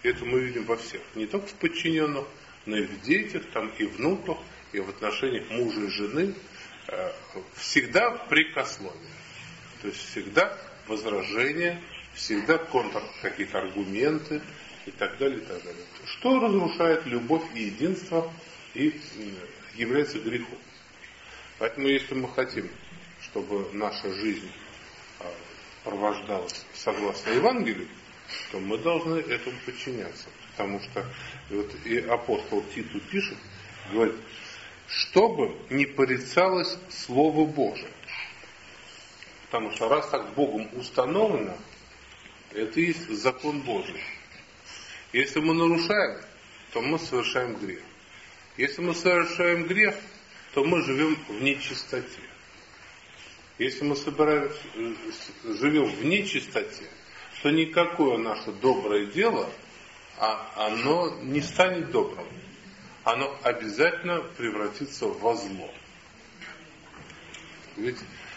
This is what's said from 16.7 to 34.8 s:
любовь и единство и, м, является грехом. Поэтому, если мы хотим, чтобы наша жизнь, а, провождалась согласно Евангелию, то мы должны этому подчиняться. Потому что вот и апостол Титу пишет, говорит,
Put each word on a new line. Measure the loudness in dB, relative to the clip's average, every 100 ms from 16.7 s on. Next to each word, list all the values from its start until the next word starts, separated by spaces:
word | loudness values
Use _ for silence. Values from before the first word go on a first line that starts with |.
| 4 6 6 4
любовь | 0 2 2 2
и | -4
единство | -4 0 0 0 0 0 0 -6 -18 -18 -10
и, | 0 0
м, | 0 -12 -10 -10 -10 -14 -16 -14
является | -6 0 2 2 -2
грехом. | -2 -4 -6 -12 -18 -20 -20 -20 -20 -20 -18 -18 -14 -4
Поэтому, | -4 0 2
если | 2 2
мы | -4 -2
хотим, | -2 -2 -2 -8 -10 -16 -18 -18 -18
чтобы | -8 -6 -2 -2 -2
наша | -2 -4 -2 -6
жизнь, | -2 -2 -2 -6 -14 -18 -18 -18 -20 -20 -14
а, | -12 -12 -14 -18 -18 -12
провождалась | -6 0 0 0 -2 -4 -4 -10 -12
согласно | -6 -2 0 0 -2 2
Евангелию, | 4 6 4 0 -2 -6 -14 -20 -20 -12 -12 -8
то | -6
мы | -2 0
должны | 2 2 2 -2
этому | 0 -2 -4 -8 -10
подчиняться. | -8 -6 -6 -6 -10 -16 -18 -14
Потому | -4 -2 -4
что | -4 -6 -6 -10 -12 -14 -6
вот | -4 -4 -6
и | -2 0
апостол | 2 0 2 0 0 -2 -2
Титу | -8 -6 -8
пишет, | -2 -2 -2 -8 -14 -18 -16 -16 -2
говорит, | 4 4 2 -10 -16 -14 -16 -16 -18